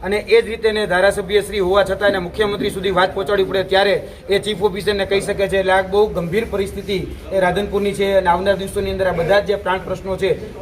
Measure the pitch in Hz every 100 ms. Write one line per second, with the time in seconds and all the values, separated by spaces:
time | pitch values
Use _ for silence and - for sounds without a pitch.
0 | 185 208 208 226 196 226 220 214 202 180
1 | 196 196 180 208 185 208 180 196 190 190
2 | 208 196 175 196 208 202 208 190 196 180
3 | 185 196 196 202 190 190 185 190 202 170
4 | - - - 196 202 202 202 185 180 202
5 | 190 196 196 196 190 196 185 190 190 202
6 | 214 165 170 190 233 202 196 202 196 190
7 | 143 - - 190 180 175 202 202 202 170
8 | 196 196 180 175 196 190 190 202 196 190
9 | 185 170 165 202 190 196 185 185 180 185
10 | 190 185 190 156 - -